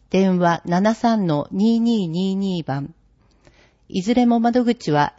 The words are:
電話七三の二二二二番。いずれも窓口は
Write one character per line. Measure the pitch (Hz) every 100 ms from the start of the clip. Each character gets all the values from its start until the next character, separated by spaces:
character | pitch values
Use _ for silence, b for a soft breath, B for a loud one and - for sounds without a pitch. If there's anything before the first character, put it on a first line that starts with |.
| _
電 | 190 190 180
話 | 170 165 170
七 | 175 214
三 | 226 233 220 175
の | 147 -
二 | 190 220 233
二 | 233 220 170
二 | 170 190 190
二 | 196 180
番。 | 143 139 151 - _ _ b b b b b b -
い | 190
ず | 190
れ | 247 240
も | 233
窓 | 233 247
口 | 240 233 -
は | 147 147